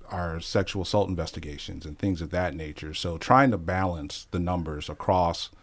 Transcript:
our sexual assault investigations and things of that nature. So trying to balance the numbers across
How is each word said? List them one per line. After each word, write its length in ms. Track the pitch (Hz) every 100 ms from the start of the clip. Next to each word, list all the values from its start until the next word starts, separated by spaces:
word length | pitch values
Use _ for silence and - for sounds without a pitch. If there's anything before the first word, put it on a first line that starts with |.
| -
our 280 | 92 87 82
sexual 440 | - 110 95 98
assault 260 | 90 104 92
investigations 760 | 87 80 - 78 73 - -
and 140 | 80 76
things 240 | 104 87
of 80 | 80
that 240 | 87 90
nature. 400 | 78 78 76 78
So 240 | 76 90 82
trying 320 | - 127 135
to 80 | 101
balance 680 | 82 92 92 85 73 - -
the 80 | 90
numbers 500 | 87 90 78 76 76
across 640 | 76 - 92 85 82 - -